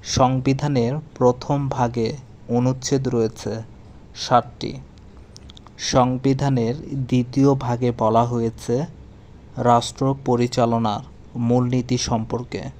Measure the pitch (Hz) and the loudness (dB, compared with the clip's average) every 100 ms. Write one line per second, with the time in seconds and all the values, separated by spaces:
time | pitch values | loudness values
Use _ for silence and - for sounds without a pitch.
0 | - - 127 131 127 135 147 139 117 147 | -4 2 2 2 0 0 0 0 0 -2
1 | - - 127 123 - 143 139 127 120 120 | -8 0 2 2 -2 -2 -2 0 -2 0
2 | 110 - - - - 120 127 131 - 139 | -4 -6 -12 -20 -4 0 0 -2 -2 0
3 | 131 120 110 - - 110 113 - - - | 0 0 0 -2 -8 -8 -10 -18 -20 -20
4 | - - - 123 - - 113 - - - | -20 -12 2 2 2 -10 -10 -10 -14 -20
5 | - - - - - - - - - 139 | -20 -20 -20 -20 -20 -20 -20 -10 0 4
6 | 123 127 135 135 139 131 113 135 - 139 | 4 2 0 2 2 0 0 -4 -6 -8
7 | 123 127 123 139 139 135 131 120 123 117 | 0 0 0 4 4 4 0 0 0 2
8 | 110 113 120 120 117 - - 120 160 - | 2 4 2 0 -2 -4 -2 -2 -2 -10
9 | - - - - - - - 139 - - | -20 -20 -20 -20 -16 -2 4 4 2 -2
10 | 135 135 139 120 120 120 120 117 113 104 | -2 -2 0 0 2 2 0 2 -2 -4
11 | 139 - - 123 117 123 123 127 123 123 | -8 -20 -16 -4 0 2 2 0 0 -2
12 | - 117 110 117 123 101 131 - | 0 -2 -2 -6 -6 -8 -10 -14